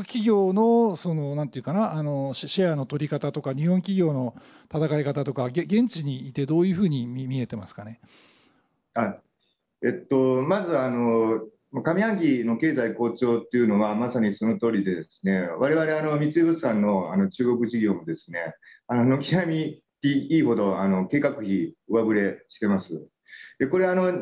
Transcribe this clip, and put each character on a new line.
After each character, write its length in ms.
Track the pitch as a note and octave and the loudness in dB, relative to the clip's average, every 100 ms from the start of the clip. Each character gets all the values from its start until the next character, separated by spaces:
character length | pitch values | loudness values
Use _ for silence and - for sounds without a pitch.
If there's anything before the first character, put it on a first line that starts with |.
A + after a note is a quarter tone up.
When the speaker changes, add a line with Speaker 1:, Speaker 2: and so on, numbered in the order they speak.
Speaker 1:
企 180 | G3 B3 | -6 -2
業 300 | G#3+ G3+ F#3+ | 2 4 4
の、 420 | F#3+ A3+ A#3 A3+ | 4 4 4 4
そ 220 | E3+ F3+ D#3+ | 0 -2 -2
の、 180 | C#3+ | -2
な 120 | D3 C#3+ | -4 -6
ん 20 | |
て 100 | C3+ | -6
い 40 | |
う 20 | |
か 80 | - | -4
な、 220 | F#3 A3 | 0 0
あ 80 | D#3 | -2
の、 280 | D3 C#3+ C3+ | -4 -2 -4
シ 140 | B2+ C#3+ | -6 -6
ェ-、 20 | |
シ 140 | - | 0
ェ 100 | F#3 | 2
ア 40 | D3+ | 2
の 100 | C3 | -2
取 200 | C#3+ D3 | -4 -4
り 20 | |
方 240 | D3 D3 | -2 -4
と 100 | D3 | -6
か、 120 | C#3 | -6
日 120 | C3+ E3 | -2 2
本 140 | F#3 | 0
企 160 | G3+ F#3+ | 0 2
業 160 | E3 | 2
の 240 | C#3 B2 - - - _ | 2 -4 -8 -20 -20 _
戦 280 | D3+ D3+ D3+ | -2 0 0
い 20 | |
方 220 | C#3+ D3 | 0 -2
と 100 | C#3 | -4
か、 160 | C3 B2+ | -4 -4
げ-、 120 | C#3 | -2
現 260 | D#3 G#3 A#3+ | 0 2 2
地 160 | D#3+ | -2
に 240 | C#3+ C3 C3+ | -6 -6 -8
い 40 | |
て 140 | C#3+ C3+ | -6 0
ど 140 | D#3+ | 2
う 60 | F#3 | 2
い 40 | |
う 40 | F3 | 2
ふ 60 | |
う 60 | G3 | 0
に 200 | C#3 A#2 | 0 -4
見-、 180 | B2+ C3 | -6 -6
見 140 | C3 | -4
え 80 | A#2 | -4
て 80 | A2 | -6
ま 100 | G2+ | -12
す 80 | |
か 100 | - | -16
ね。 160 | G#2 A2+ _ _ _ _ _ _ _ _ _ | -16 -16 _ _ _ _ _ _ _ _ _
Speaker 2:
あ、 220 | A#2+ G#2+ F#2+ _ _ _ _ _ - | -4 -4 -4 _ _ _ _ _ -4
え 40 | A#2+ | -2
っ 180 | B2 - | -2 0
と、 360 | C3+ C3 B2+ | 2 4 2
ま 200 | C#3+ G3+ | 0 0
ず、 160 | F3 D3 | 0 0
あ 100 | B2+ | 0
の、 520 | A#2+ A#2+ A2+ A2+ A2 - _ _ - | 0 2 2 2 0 -4 _ _ -6
上 200 | D#3 F3+ | -2 0
半 180 | A3 F#3+ | 0 2
期 240 | D#3+ B2+ | 2 2
の 120 | A2+ A2+ | 0 0
経 160 | D#3+ | 0
済 220 | B2+ A2+ | 0 -2
好 160 | G2+ A#2 | 0 -2
調 280 | A#2 B2 A2+ | 0 0 0
っ 100 | A2+ | 0
て 80 | B2 | 2
い 80 | |
う 20 | A#2 | 2
の 140 | G#2 | 4
は、 160 | G#2+ G#2+ | 2 0
ま 120 | B2 | -2
さ 120 | B2 | 0
に 160 | G#2 F#2+ | 0 0
そ 100 | G#2+ | -2
の 140 | G2+ | 0
通 100 | A#2 | 0
り 140 | G#2 | 0
で 100 | F#2+ | 0
で 120 | E2+ - | -4 -6
す 120 | - | -6
ね、 160 | F#2+ F#2+ F2 E2+ | -2 0 -2 -2
我 160 | C3+ | 0
々、 240 | D#3+ D#3 D#3 | 2 0 0
あ 40 | |
の、 140 | D#3 D3 | 0 0
三 80 | D3+ | 0
井 140 | E3 | 2
物 160 | E3 E3 | 2 2
産 200 | C3 G#2+ | 0 2
の、 320 | G#2 F#2+ E2+ | 2 2 0
あ 40 | F#2+ | 0
の、 120 | G2 | 0
中 280 | - B2 B2 | 0 0 2
国 100 | A2+ | 0
事 120 | A#2 | 0
業 140 | G#2+ | 0
も 100 | F2+ | 0
で 100 | - | -4
す 160 | - - | -8 -8
ね、 240 | C#3+ E2 - - - - | -8 -8 -10 -20 -20 -4
あ 80 | |
の、 240 | B2 A#2+ C3+ | 2 2 2
軒 160 | D3 | 0
並 480 | F3 E3+ D#3+ D3+ - _ _ | 0 0 -2 -4 -8 _ _
み 40 | C#3 | 0
い 300 | C#3 - D#3+ | 0 2 2
い 40 | |
ほ 120 | A#2+ | 2
ど、 240 | G#2+ G2+ F2+ | 2 0 0
あ 80 | G2 | 0
の、 220 | F#2+ F#2 | 0 0
計 100 | D3 | 0
画 120 | - | 0
費 440 | - G2+ F#2+ E2 - - | -2 -2 -2 -2 -8 -2
上 160 | A2+ | 0
振 100 | A2 | 2
れ 300 | G#2 G2 - _ | 2 0 -4 _
し 120 | - | -4
て 80 | G#2 | 0
ま 100 | G2 | 0
す。 300 | - D#2+ D2+ _ _ - - - | -2 -12 -12 _ _ -20 -18 -4
で、 80 | C3 | 0
こ 140 | F#3 | 2
れ、 60 | F#3 | 2
あ 80 | F#3 | 2
の、 160 | F#3 F3 | 0 -2